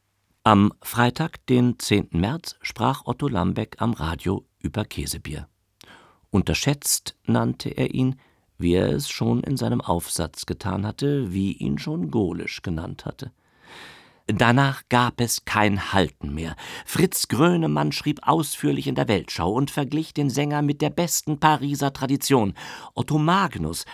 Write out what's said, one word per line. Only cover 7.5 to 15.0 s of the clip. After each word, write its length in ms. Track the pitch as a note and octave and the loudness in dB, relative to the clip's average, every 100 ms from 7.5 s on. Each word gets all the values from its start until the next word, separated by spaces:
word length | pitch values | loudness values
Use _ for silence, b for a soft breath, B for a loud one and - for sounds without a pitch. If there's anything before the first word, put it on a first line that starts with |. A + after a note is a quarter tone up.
| B2 - | -4 -8
er 240 | - C3 | -2 -2
ihn, 220 | - C3 C3 b b b - | 0 0 -2 b b b -4
wie 120 | E2+ | 2
er 160 | F2+ G2 | 4 2
es 180 | C#3+ C#3+ | 0 -4
schon 340 | - A#2 A#2+ | -4 0 0
in 140 | - C3 | 0 -2
seinem 240 | A#2 A#2+ | 0 -2
Aufsatz 640 | - E2+ - - D#2+ - | 0 -2 -2 -4 -4 -6
getan 420 | - F2 F#2+ F#2+ G#2+ | -10 -6 -4 -4 -4
hatte, 460 | - C#3+ C#3+ G#2 | -2 -2 0 -2
wie 200 | F#2+ G2 | 0 -2
ihn 260 | - - D3 | -2 -4 -4
schon 320 | D#3 D#3+ E3 | -4 -6 -2
Golisch 500 | A2+ F2+ F2 - - | 0 0 -2 -8 -8
genannt 460 | G2 D#2+ F2+ F#2 - | -6 -6 -6 -10 -12
hatte. 260 | - - B B B B B B B B B - | -12 -14 B B B B B B B B B -4
Danach 560 | G#2+ A#2+ B2 C#3 C3+ - | 2 6 6 4 0 0
gab 280 | B2 | 2